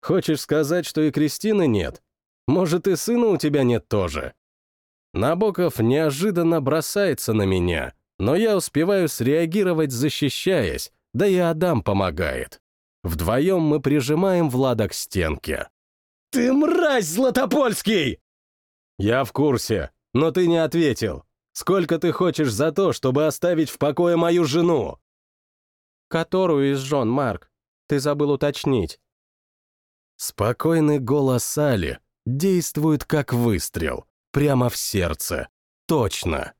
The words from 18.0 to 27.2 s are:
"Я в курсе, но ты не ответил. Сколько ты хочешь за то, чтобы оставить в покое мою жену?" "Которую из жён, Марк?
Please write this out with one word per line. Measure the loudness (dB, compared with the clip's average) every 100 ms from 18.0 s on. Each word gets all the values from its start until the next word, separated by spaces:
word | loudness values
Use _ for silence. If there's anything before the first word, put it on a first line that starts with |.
| 0 -4 _ _ _ _ _ _ _ -4
"Я | 0 0
в | -2
курсе, | 0 0 0 -2 -4 -4 _ _
но | 0 0
ты | 2 2
не | 2
ответил. | 0 2 0 0 -4 -6 -14 _ _
Сколько | -10 0 0 2 0
ты | 0
хочешь | 0 -2 0 -2
за | 0 -2
то, | 0 0
чтобы | 0 0 2 0
оставить | 0 0 0 -2
в | -2
покое | -2 2 2 2
мою | 2 2
жену?" | 2 0 2 0 -2 -10 _ _ _ _ _ _ _ _ _ _ _
"Которую | -4 -2 0 2 2 2
из | 0
жён, | -2 0 0
Марк? | 0